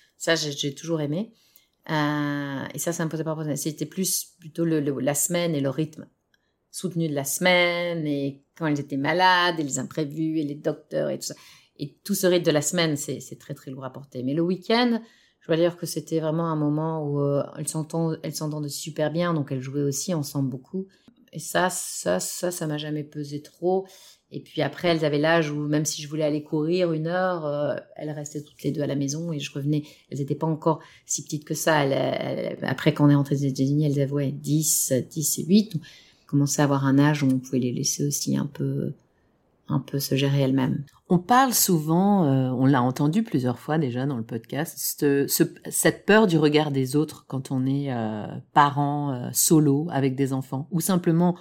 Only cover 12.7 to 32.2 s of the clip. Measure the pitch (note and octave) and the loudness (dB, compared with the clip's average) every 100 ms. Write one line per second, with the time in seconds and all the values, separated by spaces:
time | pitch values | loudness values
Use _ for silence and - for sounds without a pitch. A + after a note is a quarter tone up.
12.7 | F3+ E3 D3 - B2 - A#2+ - B2+ - | 0 0 0 -4 -8 -10 -16 -14 -14 -14
13.7 | C3+ C3 C3 C#3 B2+ B2+ D#3 E3+ F3+ - | -12 -12 -14 -14 -6 -2 0 0 -2 0
14.7 | A3+ B3 A3+ - _ _ _ - D#3+ F3 | 2 2 0 -4 _ _ _ -2 2 2
15.7 | E3+ E3+ D#3+ - D#3+ D#3 D#3+ E3 D#3 D3 | 0 -8 -8 -4 -2 0 -2 0 0 0
16.7 | D3+ D#3+ D#3+ D3 C#3+ C#3+ C#3+ - - D3+ | 0 -2 -4 -2 0 0 0 -2 -8 -8
17.7 | D#3 D#3 E3 E3 D#3+ D#3+ D3+ D#3 D3+ C#3+ | -6 -4 -2 -2 -4 -6 -6 -6 -6 -8
18.7 | - E3 D3+ D3+ D#3+ F3 D#3+ C#3 C3 C3+ | -8 -8 -2 -2 0 0 0 -2 -6 -6
19.7 | C#3+ C#3+ C#3 - E3 C#3+ C#3+ C3+ C3 - | -2 -2 -2 -2 -4 -2 -2 -2 -4 -8
20.7 | F#3+ F#3+ _ _ _ _ E3 - E3+ F3+ | -10 -10 _ _ _ _ -14 -4 0 0
21.7 | F3+ - - F3+ F3+ - - F3+ F3 D#3+ | -2 -8 -6 -2 -2 -2 -6 -6 -4 -4
22.7 | D3+ D3+ D3+ D3 D3+ C#3+ D3 - - F3 | -4 -6 -8 -8 -10 -10 -10 -12 -4 0
23.7 | F#3+ F#3+ - - _ _ - - D3+ C#3 | 0 -2 -14 -20 _ _ -14 -8 -2 -2
24.7 | - F3 E3 D#3 D3 D#3 E3+ D3+ D3 D3 | 0 0 2 2 2 4 4 2 -2 0
25.7 | D3+ D3+ - D3 D#3 D3+ D3+ D3 D#3 D#3 | 0 0 -6 -6 -2 -2 -2 -2 -2 0
26.7 | F#3 F3 D#3 D#3+ F3+ F#3 F3 D3+ D3 C#3+ | 2 2 0 -2 0 0 -2 -2 -2 -2
27.7 | - - - D3+ D3 C#3+ D3+ - - D3 | -4 -8 -10 -8 -8 -8 -10 -12 -8 -4
28.7 | D3 C#3 C#3 C#3 D3+ E3+ D3 C#3+ D3 C#3+ | -2 -2 -2 -2 -4 -6 -6 -8 -4 -2
29.7 | D3+ D3 - - C3 C#3 D3 D#3+ D#3 E3 | -2 -2 -12 -12 -6 -4 -2 -2 0 0
30.7 | D#3 - - - - - D3+ - D3+ E3 | -2 -4 -16 -8 -8 -6 -8 -6 -2 2
31.7 | D3+ C#3 C3+ C3+ - | 4 4 0 0 -2